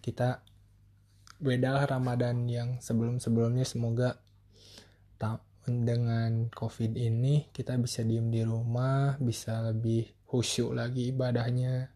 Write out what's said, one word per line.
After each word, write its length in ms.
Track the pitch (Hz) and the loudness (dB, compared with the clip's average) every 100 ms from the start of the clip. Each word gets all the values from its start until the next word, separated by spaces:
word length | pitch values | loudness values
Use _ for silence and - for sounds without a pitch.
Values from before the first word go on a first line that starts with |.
kita 400 | - - 123 127 - - - - - - _ - - - | -6 0 -2 -2 -10 -20 -20 -20 -20 -20 _ -20 -20 -4
beda 380 | 139 123 127 139 | 0 2 2 2
lah 60 | 139 | 2
Ramadan 580 | 131 127 123 123 120 120 | 0 0 0 0 0 -2
yang 320 | 120 120 123 | -2 -4 -6
sebelum-sebelumnya. 800 | - 113 117 120 - 113 117 123 | -2 0 2 0 2 2 4 2
Semoga 560 | 131 120 117 117 123 - - - - - - - - - - - | 0 -2 0 0 0 -2 -14 -20 -20 -20 -20 -20 -20 -20 -20 -6
ta-, 260 | 110 113 - - | -6 -6 -12 -10
dengan 880 | - 120 117 120 117 117 113 113 117 | -4 0 2 2 2 0 2 0 -2
covid 420 | - 113 - 113 113 | -4 -8 -2 -2 0
ini 480 | 117 113 131 147 143 - | 0 2 4 2 0 -8
kita 240 | - 127 | -2 0
bisa 240 | 123 - | 0 0
diem 240 | 113 113 117 | 0 2 2
di 160 | 113 | 2
rumah, 720 | 113 113 117 120 131 135 139 135 | 0 0 -2 0 2 2 2 0
bisa 460 | 123 - - 113 | -2 -2 -4 -2
lebih 420 | 113 113 113 113 113 - - | -2 0 2 0 -2 -12 -2
khusyuk 480 | 127 117 - 117 120 | 0 0 0 0 -2
lagi 340 | 120 127 123 131 | -2 -2 -2 0
ibadahnya 720 | 123 120 120 123 127 127 131 | 0 0 0 0 0 -2 -4